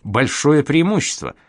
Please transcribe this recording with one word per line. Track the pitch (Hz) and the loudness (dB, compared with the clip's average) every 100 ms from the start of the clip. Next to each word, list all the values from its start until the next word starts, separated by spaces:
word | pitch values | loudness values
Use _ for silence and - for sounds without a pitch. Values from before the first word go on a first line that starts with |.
большое | 107 107 135 - 147 151 | -4 0 0 0 2 2
преимущество. | 143 156 180 208 - - 64 - | 2 0 2 0 -4 -8 -10 -14